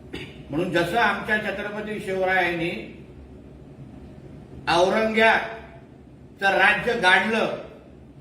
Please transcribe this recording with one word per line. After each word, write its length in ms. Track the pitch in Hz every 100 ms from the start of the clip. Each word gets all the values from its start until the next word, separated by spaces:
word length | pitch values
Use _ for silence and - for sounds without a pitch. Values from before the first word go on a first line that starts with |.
| - - - - -
म्हणून 200 | 143 180
जसं 280 | 170 - 233
आमच्या 380 | 220 202 - 220
छत्रपती 640 | 208 190 202 208 208 208
शिवरायांनी 1040 | 185 190 185 185 175 170 170 110 - - - - - - - - - - - - - - - - - - -
औरंग्याचं 1800 | 339 196 202 220 220 226 190 - - - - - - - - - - 196
राज्य 420 | 185 196 202 233
गाडलं, 680 | 226 185 196 214 220 190 - - - - - - -